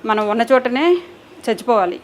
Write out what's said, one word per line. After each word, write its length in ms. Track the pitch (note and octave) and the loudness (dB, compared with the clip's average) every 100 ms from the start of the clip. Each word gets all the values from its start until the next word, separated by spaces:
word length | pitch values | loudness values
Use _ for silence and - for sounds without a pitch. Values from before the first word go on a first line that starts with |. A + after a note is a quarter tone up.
| A3+ | -2
మనం 240 | G#3+ G#3 | -2 0
ఉన్న 160 | A3+ A#3 | 0 2
చోటనే 460 | B3+ B3 B3 E4+ F4+ - - - - - | 2 2 0 2 0 -2 -20 -20 -10 -6
చచ్చిపోవాలి 500 | A3 - A3 F3+ - | -4 0 0 0 -6